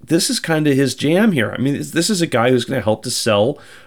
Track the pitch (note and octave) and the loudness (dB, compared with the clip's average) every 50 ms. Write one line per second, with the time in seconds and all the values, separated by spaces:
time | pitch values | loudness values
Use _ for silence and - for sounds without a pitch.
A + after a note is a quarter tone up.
0 | - - D3 E3+ - - C4 - - - E3 D#3 D#3 D3+ C#3 C3 C#3 C3 A#2+ - | -6 -2 0 0 0 0 -4 -4 -2 -2 0 0 2 2 2 2 2 0 -2 -2
1 | - C#3 D#3+ F#3 A3 A3+ F#3 C#3 A2 - - - A#2 C3+ C#3+ - - - - D3 | -2 0 2 2 2 2 2 2 0 -2 -2 -2 -2 -2 -2 -2 -4 -4 -2 -2
2 | E3+ - A3 F3 E3+ D#3 - - A2+ B2+ C3 B2 B2 - C#3 C3 G2+ G#2 A2 - | 0 0 0 -2 -2 0 0 2 2 4 2 2 0 -2 -4 -4 -2 -2 -2 -2
3 | - B2+ A#2 - - - G#2+ G2+ G#2 B2 D3 - - - - - - | -4 -6 -6 -4 0 0 2 2 2 2 0 -4 -10 -20 -20 -20 -14